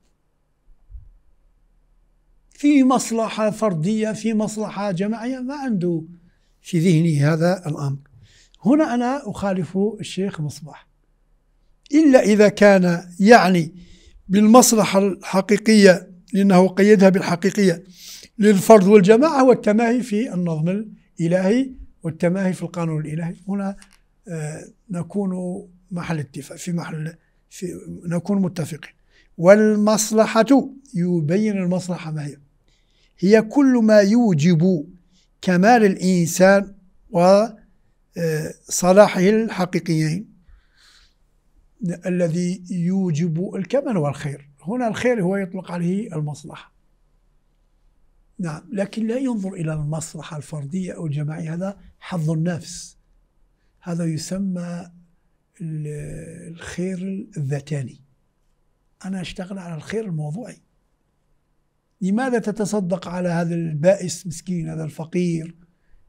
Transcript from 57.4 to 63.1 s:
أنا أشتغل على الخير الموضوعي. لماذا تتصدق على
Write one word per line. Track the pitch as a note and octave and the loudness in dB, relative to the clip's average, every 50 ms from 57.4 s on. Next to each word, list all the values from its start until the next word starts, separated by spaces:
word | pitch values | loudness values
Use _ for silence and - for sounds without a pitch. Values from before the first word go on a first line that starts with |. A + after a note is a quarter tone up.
| C#3+ C3 D3 C#3 - - D#3 C#3 B2+ G#2+ - - _ _ _ _ _ _ _ _ _ _ _ _ _ _ _ _ _ _ _ _ - | -6 -6 -6 -8 -8 -8 -8 -8 -8 -10 -14 -20 _ _ _ _ _ _ _ _ _ _ _ _ _ _ _ _ _ _ _ _ -12
أنا | F#3 G3 F#3 | -10 -10 -10
أشتغل | F3 - - - F#3 F3+ G3+ F#3+ | -10 -10 -12 -12 -14 -12 -14 -14
على | F3+ F3 E3 | -14 -12 -14
الخير | D3+ - - G3 A3 A3+ | -14 -12 -10 -10 -10 -8
الموضوعي. | G3 E3 D3+ D3+ D3 D3+ G#3+ B3+ C#4 C4+ - _ _ _ _ _ _ _ _ _ _ _ _ _ _ _ _ _ _ _ _ _ _ _ _ _ _ _ - | -8 -8 -8 -8 -8 -10 -12 -12 -14 -18 -20 _ _ _ _ _ _ _ _ _ _ _ _ _ _ _ _ _ _ _ _ _ _ _ _ _ _ _ -8
لماذا | G3+ F#3 G3 A#3 C4 C4 B3 A3+ | -4 -4 -2 -2 -2 -2 -2 -2
تتصدق | - G#3+ G3 - G#3 - G3+ G#3+ F#3+ F3 F#3+ F3 - | -2 -4 -6 -6 -4 -4 -4 -4 -4 -4 -6 -6 -8
على | E3+ | -8